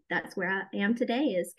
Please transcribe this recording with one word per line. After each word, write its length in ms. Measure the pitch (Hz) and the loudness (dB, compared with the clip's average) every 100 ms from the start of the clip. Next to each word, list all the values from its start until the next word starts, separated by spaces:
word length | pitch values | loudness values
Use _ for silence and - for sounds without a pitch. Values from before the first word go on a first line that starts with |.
| - | -6
that's 280 | 170 - 202 | -4 -4 -4
where 120 | 180 | -2
I 280 | 190 190 202 | -2 -2 0
am 180 | 202 233 | 0 2
today, 360 | 220 233 294 | 2 2 2
is 220 | 180 - | 0 -2